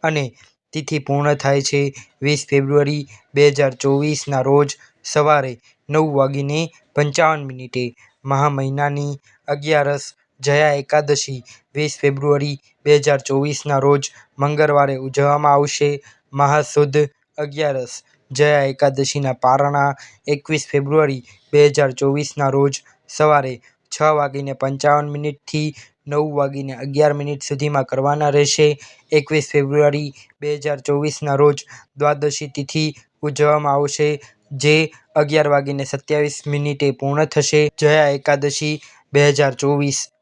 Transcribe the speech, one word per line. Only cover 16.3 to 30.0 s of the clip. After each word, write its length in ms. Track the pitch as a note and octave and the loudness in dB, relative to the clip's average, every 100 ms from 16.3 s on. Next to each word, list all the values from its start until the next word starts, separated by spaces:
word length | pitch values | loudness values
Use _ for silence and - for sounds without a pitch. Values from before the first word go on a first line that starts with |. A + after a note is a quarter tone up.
મહાસુદ 640 | C#3 C#3+ D3+ C#3 D3 D3 D3 C#3+ - _ - | -2 2 2 0 0 2 0 -2 -4 _ -10
અગિયારસ 560 | D3+ C#3 D3+ C3+ B2 - - _ _ | -10 -4 -4 -4 -8 -14 -20 _ _
જયા 340 | B2+ D3 D3 C#3 | 0 2 2 0
એકાદશીના 760 | C3+ C#3+ C3+ C3+ D3 C3+ B2+ | 0 0 0 -2 -2 -4 0
પારણા 500 | B2+ C3+ C#3+ C#3+ C#3+ C#3 - _ - | 0 2 2 0 0 -2 -12 _ -6
એકવીસ 360 | C#3+ - D#3 - | -6 -2 -6 -2
ફેબ્રુઆરી 540 | C#3+ C#3 D#3 D3+ C3+ - _ _ | -4 0 2 2 -2 -10 _ _
બે 120 | D3 D3 | 4 4
હજાર 240 | D3 C#3 | 4 0
ચોવીસના 560 | C3 C#3 C#3+ C#3+ - C3+ | 0 -2 0 -4 -4 -2
રોજ 240 | C#3 C#3 C3+ - _ _ | 0 0 -2 -12 _ _
સવારે 440 | - D3+ D3 C3 B2 _ _ _ | 0 2 4 0 -8 _ _ _
છ 60 | - D3+ D3+ | 0 2 2
વાગીને 380 | C#3+ C#3 C#3 | -2 -4 -8
પંચાવન 540 | C3+ C3+ C#3 D3+ D3 D3 | -6 -4 0 2 2 0
મિનિટથી 600 | D3 D3 C#3+ - D#3 D3+ C#3+ - _ C#3+ | -6 -8 -8 -8 -4 -4 -6 -18 _ -6
નવ 200 | D3 D#3 | -4 -2
વાગીને 400 | D3 C#3 C#3 C3+ B2+ | -2 -2 -4 -10 -10
અગિયાર 380 | C#3 C#3 D3+ | -6 2 2
મિનિટ 280 | D3 C#3+ C#3+ | 2 -4 -8
સુધીમાં 480 | - C#3 D3 C#3+ C3 | -8 -6 -2 -2 -2
કરવાના 420 | C3 C#3 D3 D3 | -2 0 0 2
રહેશે. 360 | C#3+ C#3+ - D3+ D3 - - _ | 2 2 4 2 2 -8 -20 _
એકવીસ 360 | D3+ C#3 D#3 C#3 | -2 0 -2 0
ફેબ્રુઆરી 600 | D3 C#3 D3 D3 D3 | -2 0 2 2 2